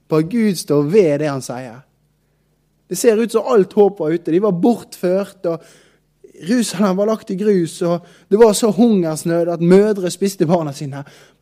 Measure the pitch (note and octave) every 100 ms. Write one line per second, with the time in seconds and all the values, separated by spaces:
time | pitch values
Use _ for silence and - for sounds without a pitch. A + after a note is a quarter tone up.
0 | _ D#3 E3 A#3+ G#3+ E3 - D3 D3 G#3+
1 | E3 C#3+ D3+ C3+ - B2 B2+ A#2+ - _
2 | _ _ _ _ _ _ _ _ - F3+
3 | B3 G#3+ A#3 A3 - A#3 F#3 G#3+ G3 G3
4 | D#3 E3+ E3+ E3 G#3 E3+ A#3+ A3+ - -
5 | F3+ F#3+ G3 - F3 E3 - _ _ _
6 | _ _ - - D#3 B3 A3 F3 G3+ F#3+
7 | G#3 A3 - F#3 G#3+ F#3+ D#3+ - E3+ F3
8 | - _ _ G3+ A3+ G3 A3+ F#3+ A#3+ G3+
9 | E3 D3+ E3+ E3+ E3+ E3+ E3+ F#3+ G#3+ G3+
10 | F3+ - G3 - D#3+ F3 D3+ C#3 D3 C#3
11 | C#3+ - _ _